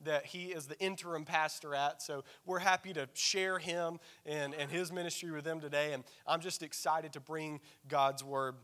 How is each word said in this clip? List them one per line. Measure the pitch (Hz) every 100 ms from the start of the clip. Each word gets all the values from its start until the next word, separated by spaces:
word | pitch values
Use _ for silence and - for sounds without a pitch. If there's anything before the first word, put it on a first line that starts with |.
that | 151 147 143
he | 180 180
is | 170 139
the | 151
interim | 190 190 175 165
pastor | 156 165 156 - 151 143
at. | 143 156
So | - 143 - - 180
we're | 180
happy | 185 180 190
to | 160 135
share | - - 196 190 185
him | 170 170 170 170 - - 151
and, | 151 139 147
and | 139
his | 170 180
ministry | 180 170 - 175
with | 151
them | 151 160
today, | 147 147 151
and | 135 127 - -
I'm | 165
just | 180 -
excited | 156 - 170 160 156
to | 143
bring | 135 160 156 147 - - 135
God's | 143 139 135
word. | 139 135 135 127